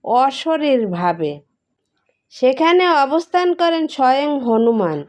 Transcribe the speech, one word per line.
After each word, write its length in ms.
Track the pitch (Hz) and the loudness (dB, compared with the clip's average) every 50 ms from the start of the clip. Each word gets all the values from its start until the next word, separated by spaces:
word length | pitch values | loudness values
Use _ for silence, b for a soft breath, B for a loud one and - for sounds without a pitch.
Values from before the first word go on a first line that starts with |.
| - | -4
অশরীরভাবে। 1300 | - 226 247 262 269 269 - - 330 320 302 302 294 269 247 220 190 175 170 180 175 165 165 160 147 147 147 _ _ _ _ _ _ _ _ _ _ _ _ _ _ _ _ _ _ - | 0 0 2 2 0 -2 -4 -4 -2 -2 0 0 0 0 0 0 -4 -4 -2 -2 -2 -2 -2 -4 -6 -6 -10 _ _ _ _ _ _ _ _ _ _ _ _ _ _ _ _ _ _ -6
সেখানে 500 | - 262 254 262 262 320 330 349 359 359 359 330 | 0 0 0 2 2 2 2 4 4 4 2 2
অবস্থান 540 | 294 277 262 294 330 339 _ - 359 359 359 349 | 2 0 0 0 -4 -4 _ -2 0 0 0 0
করেন 300 | - 339 339 330 330 311 | 0 0 0 0 -2 -4
স্বয়ং 420 | 302 - - 262 254 262 277 294 294 294 277 | -6 -2 0 2 2 2 2 0 -2 -4 -2
হনুমান। 600 | 247 233 226 220 226 233 233 220 196 165 156 147 143 | 0 0 2 2 2 2 2 0 -2 -2 -4 -6 -8